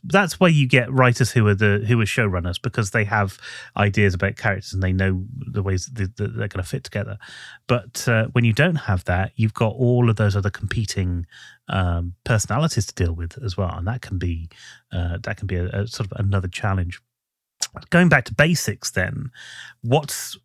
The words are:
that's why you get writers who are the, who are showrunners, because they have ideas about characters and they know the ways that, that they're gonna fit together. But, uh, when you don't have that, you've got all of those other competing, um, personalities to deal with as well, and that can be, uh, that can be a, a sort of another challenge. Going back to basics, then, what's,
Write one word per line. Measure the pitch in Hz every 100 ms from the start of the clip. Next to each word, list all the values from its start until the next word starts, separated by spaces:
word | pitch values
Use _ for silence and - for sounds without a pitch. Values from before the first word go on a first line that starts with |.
that's | 180 190 185 -
why | 180
you | 151 127
get | 131 120
writers | 135 127 117 120
who | 123 104
are |
the, | 101 107 101 107
who | 120
are |
showrunners, | 101 - 107 90 87 87
because | 117 - 101
they | 117
have | 101 110 98 - - - - -
ideas | 104 98 101
about | 87 98 -
characters | 110 95 -
and | 95
they | 92
know | 92 95 92 101 131
the | 135 110
ways | 98 92 -
that, | 120 95 -
that | 104 -
they're | 104
gonna | -
fit | 87 -
together. | - 101 - 104 - - - - -
But, | 107 - - -
uh, | 110 113
when | 123
you | 117
don't | 107 170 160
have | - 92 -
that, | 90 95 -
you've | 110
got | - 113
all | - 123 123 120
of | 107
those | 107 98
other | 110
competing, | - 98 113 107 - 90 87 82 - - - -
um, | 101 87 85 87 -
personalities | - 110 - 113 160 - -
to |
deal | - 87
with | 85 82 -
as | 98 90
well, | 90
and | 82 90
that | 120
can | - 92
be, | 87 82 82 - - - _
uh, | 90 87 85
that | 107 104
can | 95
be | 90
a, | 90
a | 98 110
sort | - 98
of | -
another | 101 98 90
challenge. | - 104 95 87 - _ _ _ _ _ _ - - -
Going | 170 175
back | 147
to | -
basics, | 110 156 170 - - -
then, | - 92 - - - - - - -
what's, | 117 143 147 - - -